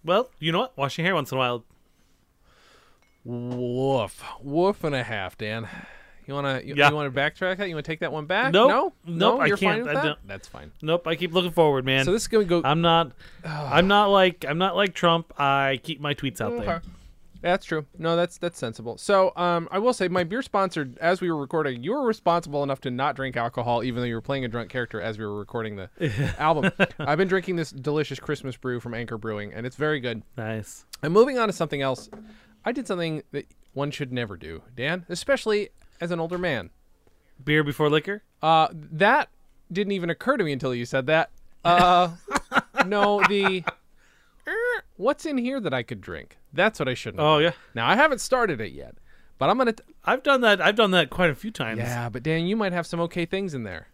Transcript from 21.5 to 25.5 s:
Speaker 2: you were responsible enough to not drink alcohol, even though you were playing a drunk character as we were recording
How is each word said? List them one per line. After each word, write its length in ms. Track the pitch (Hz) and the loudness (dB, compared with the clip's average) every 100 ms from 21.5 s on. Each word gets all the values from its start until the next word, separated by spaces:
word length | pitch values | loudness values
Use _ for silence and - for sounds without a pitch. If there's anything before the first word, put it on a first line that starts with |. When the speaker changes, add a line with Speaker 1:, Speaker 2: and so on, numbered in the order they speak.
| 165 147 123 | -2 -2 -4
Speaker 2:
you 80 | 135 | -4
were 100 | 269 | -2
responsible 640 | 254 220 - 170 170 143 | 0 0 2 0 0 -4
enough 160 | 139 135 | -2 -2
to 100 | 135 | -4
not 240 | 123 139 | -2 -4
drink 220 | 135 135 123 | -4 -6 -4
alcohol, 480 | 117 123 120 120 | -4 -4 -2 0
even 160 | 127 120 | 0 -2
though 80 | 123 | -4
you 80 | 113 | -6
were 40 | |
playing 240 | - 139 | -4 -4
a 40 | 127 | -4
drunk 220 | 120 113 | -6 -6
character 300 | 131 117 110 | -6 -6 -6
as 180 | 107 107 | -6 -6
we 60 | |
were 140 | 107 104 | -8 -8
recording 380 | 101 | -8